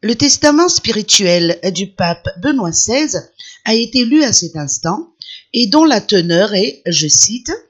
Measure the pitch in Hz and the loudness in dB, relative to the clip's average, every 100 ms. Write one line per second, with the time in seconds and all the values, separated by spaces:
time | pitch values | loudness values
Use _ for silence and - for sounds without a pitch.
0 | 214 240 285 - 302 294 349 - - 214 | -4 -2 0 2 4 4 2 0 -2 -4
1 | 202 - 185 175 170 170 185 175 190 - | 0 0 2 2 2 -2 -4 -4 -8 -4
2 | 175 170 - 175 240 277 180 - - 247 | -4 -2 -8 -6 -2 -2 -2 -2 0 0
3 | 302 180 - _ - - - 226 233 254 | -2 -4 -10 _ -20 -10 -2 0 0 0
4 | 233 302 277 - 170 160 143 - - 196 | 2 2 4 0 -2 -8 -8 -6 -4 -6
5 | 339 _ - - _ 233 240 294 320 233 | -8 _ -20 -20 _ -2 2 4 4 2
6 | - 202 170 170 208 202 208 - - 165 | 0 0 2 2 2 0 -2 -4 -4 -2
7 | 156 - - 233 247 392 _ | 0 2 0 -2 -8 -10 _